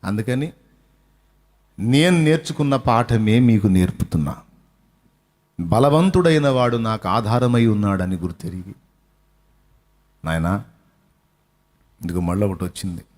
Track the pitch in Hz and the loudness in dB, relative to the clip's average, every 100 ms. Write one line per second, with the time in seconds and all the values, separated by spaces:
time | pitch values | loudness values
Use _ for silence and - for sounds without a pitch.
0 | 92 104 110 123 156 - _ _ _ _ | -6 -6 -4 -4 -6 -10 _ _ _ _
1 | _ _ _ _ _ _ _ - 113 135 | _ _ _ _ _ _ _ -8 0 2
2 | 170 175 156 160 - 156 147 135 123 117 | 4 2 2 0 -2 -6 -2 -2 0 0
3 | 120 117 107 113 123 110 101 92 90 - | 2 0 2 4 4 4 4 2 2 -2
4 | - 82 71 - - _ _ _ _ _ | -4 -2 -4 -8 -16 _ _ _ _ _
5 | _ _ _ _ _ _ 85 104 139 151 | _ _ _ _ _ _ -2 2 4 4
6 | 185 185 170 156 143 131 123 117 113 110 | 2 2 2 2 2 0 0 0 -2 -4
7 | 95 101 107 117 123 120 117 107 104 98 | -2 -2 0 0 2 2 2 2 0 0
8 | 92 92 85 85 82 90 90 - _ _ | -2 -4 -6 -8 -12 -12 -14 -18 _ _
9 | _ _ _ _ _ _ _ _ _ _ | _ _ _ _ _ _ _ _ _ _
10 | _ _ 82 82 82 98 - _ _ _ | _ _ -6 -4 -2 -4 -6 _ _ _
11 | _ _ _ _ _ _ _ _ _ _ | _ _ _ _ _ _ _ _ _ _
12 | 87 87 85 90 104 90 87 - 95 85 | -6 -4 -2 -2 -2 -4 -8 -10 -12 -12
13 | - | -16